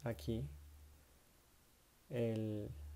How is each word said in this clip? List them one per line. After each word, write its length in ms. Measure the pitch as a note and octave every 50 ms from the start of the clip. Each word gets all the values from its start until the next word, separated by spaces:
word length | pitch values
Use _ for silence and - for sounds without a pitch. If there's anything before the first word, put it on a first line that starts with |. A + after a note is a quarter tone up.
| -
aquí 420 | A#2+ A2 - - - A2+ A2+ C#3 - - - - - - - - - - - - - - - - - - - - - - - - - - - - - - - - -
el, 600 | C#3 A#2+ A#2 A2+ A2 A2 A2 A2 G#2+ G#2 G#2 - - - - - -